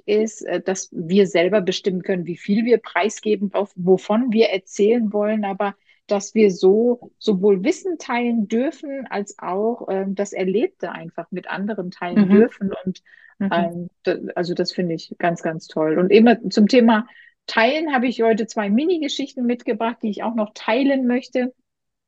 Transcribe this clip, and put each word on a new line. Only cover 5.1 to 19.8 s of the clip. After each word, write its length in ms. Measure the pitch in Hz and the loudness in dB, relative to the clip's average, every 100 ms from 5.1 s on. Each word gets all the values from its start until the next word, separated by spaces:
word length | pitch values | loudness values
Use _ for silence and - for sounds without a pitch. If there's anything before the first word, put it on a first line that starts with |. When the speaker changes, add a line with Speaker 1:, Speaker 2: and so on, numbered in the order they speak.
Speaker 1:
wollen, 320 | 208 208 220 202 | 0 -2 -2 -4
aber 300 | 190 202 - _ _ - | -4 -4 -6 _ _ -4
dass 280 | 202 - 220 | -4 0 4
wir 160 | 208 | 4
so 600 | 175 190 208 240 247 - _ | 6 4 6 2 0 -6 _
sowohl 440 | - 190 208 190 | -2 2 2 4
Wissen 340 | 214 381 381 330 | 2 -2 -6 -8
teilen 500 | - 240 240 233 196 | -4 -2 0 -2 0
dürfen, 600 | 226 277 320 294 277 247 | -2 -2 -6 -10 -12 -8
als 280 | 202 202 - | -8 -8 -10
auch, 480 | 165 185 220 240 - | -6 -2 -2 -4 -4
ähm, 260 | 190 196 190 | -4 -4 -4
das 180 | 202 | -6
Erlebte 580 | - 190 190 349 _ 175 | -4 -2 0 -2 _ -10
einfach 360 | - 165 - 165 | -10 -12 -14 -10
mit 180 | 180 - | -10 -8
anderen 420 | 175 202 202 180 | -6 -6 -6 -8
teilen 380 | - 175 208 190 | -8 -2 2 6
Speaker 2:
Mhm. 0 | |
Speaker 1:
dürfen. 420 | 202 240 - 190 - 190 | 6 6 2 -8 -6 -8
Und, 180 | 180 _ _ - - | -10 _ _ -20 -6
Speaker 2:
Mhm. 320 | 196 175 170 | -2 0 -2
Speaker 1:
ähm, 180 | 175 175 - | -6 -12 -6
da, 120 | - - - - | -4 -2 -4 -6
also 180 | 175 | -4
das 180 | 175 175 | -4 -4
finde 220 | - 180 165 | -4 -4 -6
ich 180 | - - | -10 -4
ganz, 220 | 175 170 | -2 -2
ganz 240 | 165 160 - | -6 -8 -8
toll. 300 | - 156 156 | -2 0 2
Und 120 | 185 | 4
immer 260 | 220 233 226 190 | 6 6 4 0
zum 180 | 220 208 | 2 4
Thema 400 | 254 226 220 233 - - _ - | 6 4 2 -2 -14 -20 _ -4
Teilen 460 | 233 226 311 320 | 2 2 2 -2
habe 140 | 269 254 | 0 -2
ich 140 | 220 | 0
heute 240 | 226 220 214 | 2 2 -2
zwei 220 | 233 202 | -4 0
Mini-Geschichten 760 | 214 320 339 285 - 269 - 240 | 0 0 -2 -4 -6 -8 -4 -4
mitgebracht, 520 | 240 - 220 | -2 -4 -2